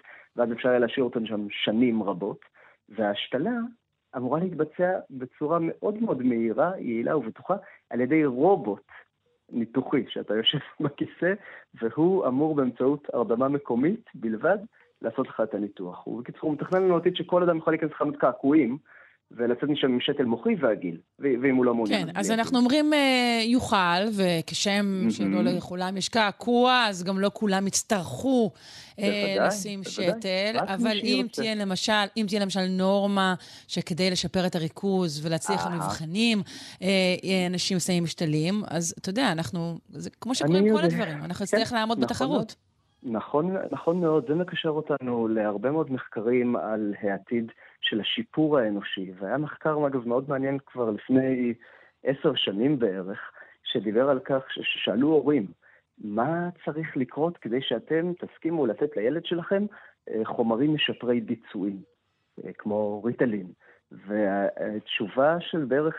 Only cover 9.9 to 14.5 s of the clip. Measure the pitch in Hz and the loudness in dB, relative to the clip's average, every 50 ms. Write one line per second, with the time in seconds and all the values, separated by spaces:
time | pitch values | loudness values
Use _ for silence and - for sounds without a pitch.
9.9 | - 123 101 - - 110 104 - 104 110 113 - - 143 - - - - 151 143 | 0 -2 -2 -2 -6 -8 -4 -2 -2 0 0 0 0 -2 -4 -8 -6 -4 -4 -4
10.9 | - - 156 - - - 165 180 202 - - - - - - _ - - 113 113 | -4 -6 -8 -8 -4 -2 0 0 0 -2 -6 -16 -20 -20 -20 _ -8 -6 -6 -4
11.9 | - 147 160 180 190 180 - 131 123 135 151 156 156 143 131 123 123 - 127 135 | 0 2 4 4 4 4 2 2 2 2 2 2 2 2 0 0 0 2 2 2
12.9 | 147 143 - - - 123 117 104 117 117 131 139 143 143 143 - 120 120 139 175 | 2 0 -2 -4 -2 0 0 2 2 2 2 2 0 0 -2 -2 0 2 2 2
13.9 | 226 - - - - - 113 113 110 104 147 165 | 0 -2 -6 -14 -12 -6 -6 -4 -2 0 2 2